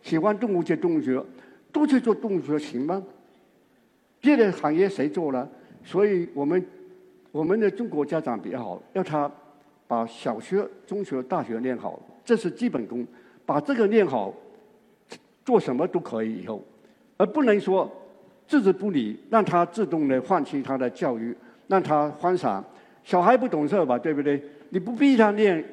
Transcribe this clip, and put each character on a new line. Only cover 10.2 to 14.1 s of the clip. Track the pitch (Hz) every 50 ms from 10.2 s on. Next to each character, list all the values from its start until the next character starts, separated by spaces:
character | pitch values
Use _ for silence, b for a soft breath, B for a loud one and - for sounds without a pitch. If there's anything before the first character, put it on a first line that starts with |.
| - 135 113 110
学、 | 113 - 185 202 - - - - -
中 | - 190 208 196
学、 | - 143 131 127
大 | 127 185 165 127
学 | 113 113 113
练 | 123 131 123
好， | 113 - 95 82 - - - - - _
这 | - 233
是 | - - 175
基 | - - 233 240
本 | - 131 110
功。 | - 113 123 120 B B B B B B B B
把 | - 139 147
这 | 147 - 277
个 | 233 220
练 | 196 220 226 196
好， | 139